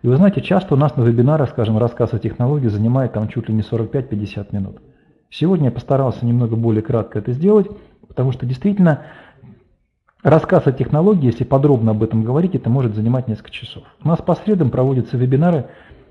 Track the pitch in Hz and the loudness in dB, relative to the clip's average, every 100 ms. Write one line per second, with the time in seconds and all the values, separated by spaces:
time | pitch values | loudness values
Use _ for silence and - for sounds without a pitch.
0 | 120 131 196 170 - 185 - 135 147 - | 2 4 4 2 -2 -2 0 0 0 2
1 | 120 117 123 156 127 - 107 107 117 - | 2 4 2 2 0 -2 -2 0 -2 -2
2 | 113 110 113 - 123 147 123 101 113 131 | -4 -2 -6 -2 -2 0 -2 0 0 0
3 | 123 107 107 123 110 110 110 113 110 139 | -2 -4 -4 -6 -4 -4 -2 -4 -4 -6
4 | 127 104 104 - 98 101 95 - _ _ | -6 -6 -6 -10 -8 -6 -8 -10 _ _
5 | _ _ _ - 160 185 135 123 - 135 | _ _ _ -4 0 2 0 -2 -2 0
6 | 131 101 120 120 117 113 117 107 - 117 | 0 -2 -2 0 0 0 0 0 0 -4
7 | 104 107 101 127 185 214 196 - - _ | -2 -6 -6 -2 2 2 2 -8 -20 _
8 | _ - 131 127 127 127 202 202 175 143 | _ -4 -2 -2 -6 -2 -2 2 2 2
9 | - - - _ - - _ _ _ _ | -6 -20 -20 _ -20 -20 _ _ _ _
10 | _ _ - 156 - 170 143 127 123 147 | _ _ 2 2 4 2 2 -2 -2 2
11 | 185 202 127 120 131 135 143 131 110 107 | 2 4 2 0 0 2 4 2 2 0
12 | 110 113 110 143 175 156 120 127 123 104 | 0 0 0 0 0 -2 0 0 0 0
13 | 110 127 127 107 - - - - - _ | 0 -2 -4 -8 -10 -18 -16 -18 -20 _
14 | 156 165 - 165 - 202 135 127 131 127 | -2 -2 0 -2 0 2 2 2 0 0
15 | - 127 127 135 175 160 120 - - - | -2 -2 2 2 2 0 -4 -16 -20 -20
16 | _ | _